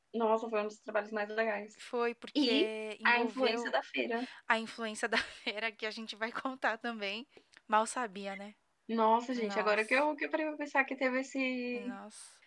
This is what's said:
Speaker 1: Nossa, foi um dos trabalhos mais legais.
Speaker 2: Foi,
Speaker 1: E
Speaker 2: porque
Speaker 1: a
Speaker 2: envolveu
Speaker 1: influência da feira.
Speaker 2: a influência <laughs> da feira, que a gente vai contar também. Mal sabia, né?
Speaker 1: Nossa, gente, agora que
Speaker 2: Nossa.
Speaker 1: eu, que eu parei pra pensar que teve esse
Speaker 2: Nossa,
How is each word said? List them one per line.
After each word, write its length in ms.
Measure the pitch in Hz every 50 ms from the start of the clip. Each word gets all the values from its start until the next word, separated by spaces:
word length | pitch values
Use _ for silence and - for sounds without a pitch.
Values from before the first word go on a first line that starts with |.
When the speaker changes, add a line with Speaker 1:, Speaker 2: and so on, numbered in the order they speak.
| _ _ -
Speaker 1:
Nossa, 340 | 226 233 214 220 226 233 226
foi 120 | 226 208
um 60 | 208
dos 120 | 214 214 -
trabalhos 300 | _ 220 208 214 208 214
mais 160 | 214 214 208 208
legais. 460 | 214 220 226 226 208 202 208 220 - -
Speaker 2:
Foi, 320 | - - - 240 233 233
Speaker 1:
E 40 | 233
Speaker 2:
porque 840 | - - - - 285 285 240 254 285 370 440 - 220 214 214 208 - 220
Speaker 1:
a 140 | 233 240 240
Speaker 2:
envolveu 80 | 247
Speaker 1:
influência 440 | 247 - 262 262 233 226 233 240 247
da 120 | - 226
feira. 460 | - - - 269 247 233 233 233 254 - - - - -
Speaker 2:
a 100 | 233 226
influência 500 | 226 220 - - 226 220 214 - - 220
<laughs> 0 |
da 100 | 220 226
feira, 540 | - - - - - 247 202 208 220 226
que 140 | 214 - 226
a 40 | 214
gente 260 | 208 226 226 220 214
vai 160 | 202 220 233
contar 440 | 233 - - 269 262 262 - 254 214 220
também. 480 | - 240 233 220 208 196 202 226 269 - _ - - _ - - _ -
Mal 160 | 220 214 220
sabia, 500 | 220 - 254 247 214 180 202 196 196 196
né? 180 | 196 202 208 208 _ _ _ _ _ _ -
Speaker 1:
Nossa, 460 | 226 226 220 220 220 233 240 247 254
gente, 240 | 240 220 202 196 214
agora 260 | 208 214 208 208 220
que 100 | 220 247
Speaker 2:
Nossa. 140 | 269 294 302
Speaker 1:
eu, 60 | 302
que 80 | 294 311
eu 60 | 294
parei 160 | - 311 311
pra 100 | 311 302
pensar 280 | 294 294 294 - 285 262
que 100 | - 269
teve 240 | 262 277 262 247 262
esse 600 | 262 - - 269 262 254 254 254 247 247 247 240 -
Speaker 2:
Nossa, 540 | 247 202 196 202 214 - - - - - _ _